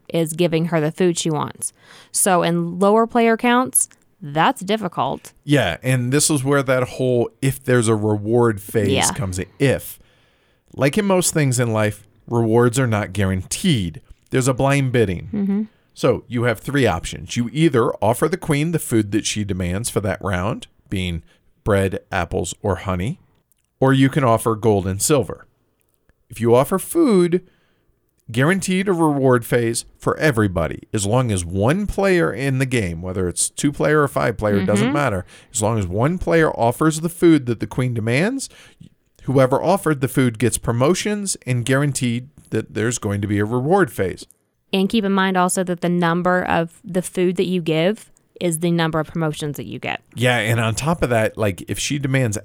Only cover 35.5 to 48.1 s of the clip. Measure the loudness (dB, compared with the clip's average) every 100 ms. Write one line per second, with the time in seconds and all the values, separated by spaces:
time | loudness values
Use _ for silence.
35.5 | -2 0 0 -2 0 0 0 0 2 2
36.5 | 2 0 2 0 0 -4 2 4 4 2
37.5 | -4 -4 -4 -2 -2 -2 0 0 -2 -10
38.5 | -16 -20 -20 -20 _ _ _ 0 4 4
39.5 | 2 2 0 0 -2 -2 2 0 2 0
40.5 | 0 -2 2 2 2 -2 -4 -6 -6 -4
41.5 | -2 0 0 0 0 -2 -4 -6 -20 -6
42.5 | -6 -4 -4 -4 -2 -4 -4 -2 0 0
43.5 | -2 2 2 2 -2 -4 -6 -16 _ _
44.5 | _ _ -2 0 0 0 0 2 2 0
45.5 | 0 -4 -2 -2 0 0 0 0 0 0
46.5 | -2 -2 _ -6 -6 -4 -2 0 0 -2
47.5 | -2 0 0 0 -2 -10